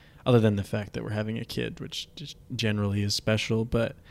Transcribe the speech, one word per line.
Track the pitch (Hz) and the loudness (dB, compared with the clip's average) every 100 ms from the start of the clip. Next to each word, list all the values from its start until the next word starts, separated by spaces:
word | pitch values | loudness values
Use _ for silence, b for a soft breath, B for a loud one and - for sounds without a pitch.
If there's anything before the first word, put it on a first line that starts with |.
| b b - | b b 4
other | 120 | 6
than | 110 101 | 6 4
the | |
fact | 98 107 101 | -2 -4 -6
that | 120 | -8
we're | 110 | -4
having | 107 107 113 | -4 -2 -4
a | |
kid, | 113 - 117 - | -6 -4 -4 -6
which | 107 - - | -10 -10 -10
just | - 147 - - | -12 -14 -14 -12
generally | 117 110 104 101 101 | -4 0 0 0 0
is | 101 | 0
special. | - - 110 - 113 | 0 0 0 2 0
But | 113 117 113 - b | 0 0 0 -4 b